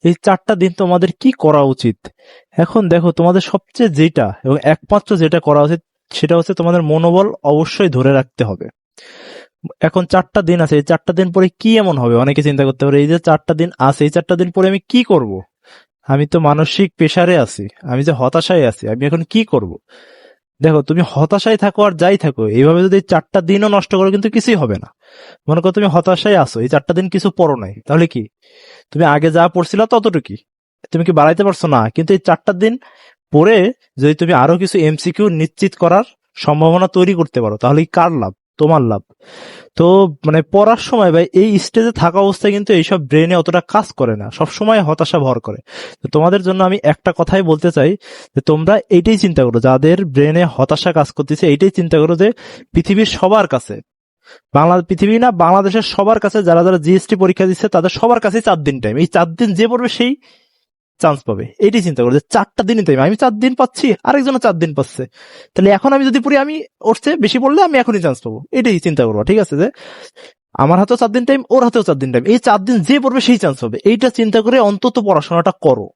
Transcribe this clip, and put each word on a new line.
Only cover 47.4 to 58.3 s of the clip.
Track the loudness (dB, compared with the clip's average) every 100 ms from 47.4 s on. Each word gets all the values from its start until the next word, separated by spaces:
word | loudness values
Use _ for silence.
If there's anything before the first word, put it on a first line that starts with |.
বলতে | 0 0 0
চাই, | 0 0 -2 -10 -20 -8 -6
যে |
তোমরা | -2 0 2 0 2
এইটাই | 0 2 0
চিন্তা | 0 0
করো, | 0 2
যাদের | 2 2 2 0 0
ব্রেনে | 0 0 2 -2
হতাশা | -2 -2 -2 -2
কাজ | -2 -2
করতেছে, | -4 -6 -2 0
এইটাই | 2 0
চিন্তা | 0 -2 0
করো | 0 2
যে | 0 -2 -12 -20 -6
পৃথিবীর | -4 0 0 0
সবার | 0 0 2 0
কাছে, | -4 -6 -16 -16 _ _ _ _ -20 _
বাংলা-, | 2 2 2
পৃথিবী | -2 -2 0 2
না, | 2
বাংলাদেশের | 2 2 2 2 -2
সবার | -4 -2 0 0
কাছে | 0 -2
যারা | 2 2
যারা | 4 2
জিএসটি | 2 0 2 0
পরীক্ষা | 0 2 0
দিচ্ছে, | 0 -2
তাদের | 0 -2
সবার | -2 0 0
কাছেই | 0